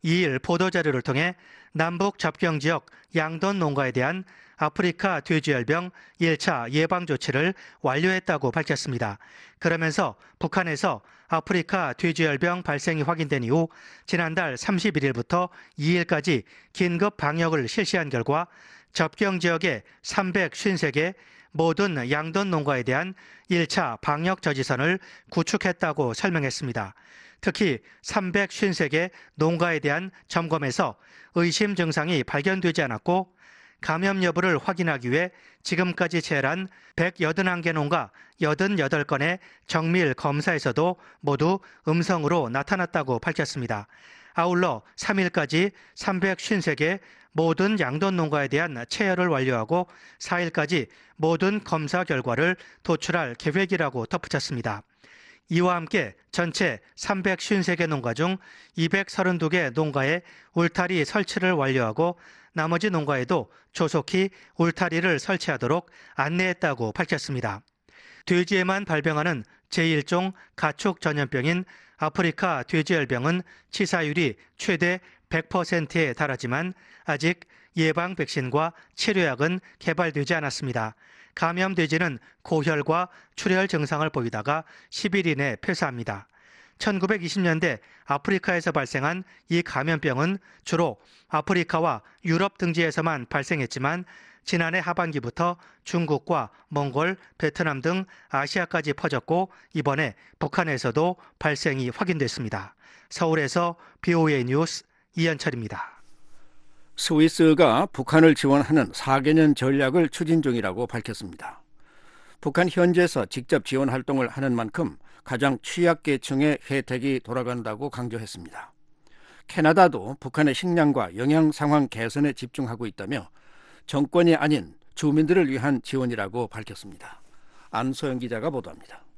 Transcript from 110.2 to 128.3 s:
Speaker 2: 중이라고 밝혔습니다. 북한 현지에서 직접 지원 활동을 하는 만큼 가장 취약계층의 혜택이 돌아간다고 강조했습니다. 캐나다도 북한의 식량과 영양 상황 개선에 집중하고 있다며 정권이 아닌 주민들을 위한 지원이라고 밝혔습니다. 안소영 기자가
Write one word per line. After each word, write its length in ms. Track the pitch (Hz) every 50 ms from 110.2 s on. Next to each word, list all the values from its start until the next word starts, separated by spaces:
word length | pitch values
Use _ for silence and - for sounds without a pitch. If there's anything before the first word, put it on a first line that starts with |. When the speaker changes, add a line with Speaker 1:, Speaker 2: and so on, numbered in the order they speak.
| 175 151 165 165
Speaker 2:
중이라고 460 | 147 139 123 117 101 98 92 104 123
밝혔습니다. 760 | 113 - 117 104 - 110 - 113 92 85 - - - - - - _ - - - _ _ - - - - - - - - _
북한 280 | - 156 135 - 180 180
현지에서 560 | - 185 175 180 175 175 175 170 - 139 107
직접 400 | - - 135 120 - 160 139 95
지원 240 | - - 131 139 135
활동을 380 | 123 131 127 - 143 135 127 117
하는 260 | - 135 139 135 123
만큼 420 | 117 113 107 - - 165 123 - - - - - - _
가장 360 | - 135 120 143 139 135 113
취약계층의 960 | - - - 170 175 170 165 151 - 156 139 131 - - 139 135 143 151 147 - - -
혜택이 520 | 135 139 127 - 127 127 117 139 135 127 -
돌아간다고 680 | - 120 131 123 123 123 123 110 113 107 107 135 143
강조했습니다. 840 | - - 123 120 110 117 110 - - 95 85 80 - - - - _ _ - _ - _ _ - - - - - - - -
캐나다도 720 | - - 180 156 156 160 196 185 175 131 110 92 110 139 -
북한의 360 | - 131 - 151 151 143 127
식량과 600 | - - 180 170 170 156 147 139 135 107 87 85
영양 340 | 98 123 139 151 160 160 156
상황 360 | 147 - 147 147 147 147 139
개선에 460 | 120 - 117 117 113 - 147 147 147 135
집중하고 520 | - - 123 _ - 135 113 117 107 120
있다며 440 | 107 95 - 98 98 143 131 117 - _ - _ - - - - - - - -
정권이 500 | - - 139 143 - - 175 175 170 165
아닌 380 | - 147 151 151 135 90 80 - - - - -
주민들을 540 | - - 151 143 156 156 151 180 190 175 135
위한 320 | 135 131 113 143 139 120
지원이라고 680 | - - - 135 127 123 120 107 101 95 98 123 120
밝혔습니다. 720 | 104 - 113 107 - 101 - - 101 98 - - - - - - - - - - - - - - -
안소영 480 | - 113 120 131 131 - - 139 131 127
기자가 300 | 123 120